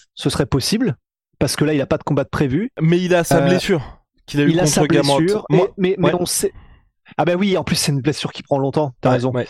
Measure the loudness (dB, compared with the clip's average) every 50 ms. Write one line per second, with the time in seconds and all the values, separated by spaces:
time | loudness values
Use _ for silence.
0 | -18 _ _ -6 -4 -4 -2 -2 -2 0 0 -2 0 0 -2 0 0 -2 -4 -6
1 | _ _ _ _ _ _ _ -4 -2 -2 0 0 0 0 0 0 0 0 -2 -4
2 | -2 -2 -2 -2 -2 -4 -2 -2 -2 0 0 -2 -4 -4 -6 -2 0 2 2 2
3 | 2 2 2 2 2 2 2 2 4 2 2 0 0 0 -2 -2 -2 -8 -16 -20
4 | _ _ _ _ _ -6 -2 2 2 4 4 2 2 2 2 2 2 4 2 2
5 | 2 2 2 2 2 2 0 -2 -2 2 2 2 2 2 0 -2 0 0 0 2
6 | 0 0 2 0 -2 -2 -4 -2 -4 -4 -4 -6 -20 -20 -20 _ _ _ _ _
7 | _ -12 -4 -2 0 0 2 0 0 0 0 -2 -2 -2 -2 -2 -2 -2 -2 -2
8 | -2 -2 -4 -4 -6 -10 -10 -10 -6 -4 -2 0 0 0 0 -2 -2 -2 -4 -2
9 | 0 0 0 2 0 -2 -2 -4 -6 -6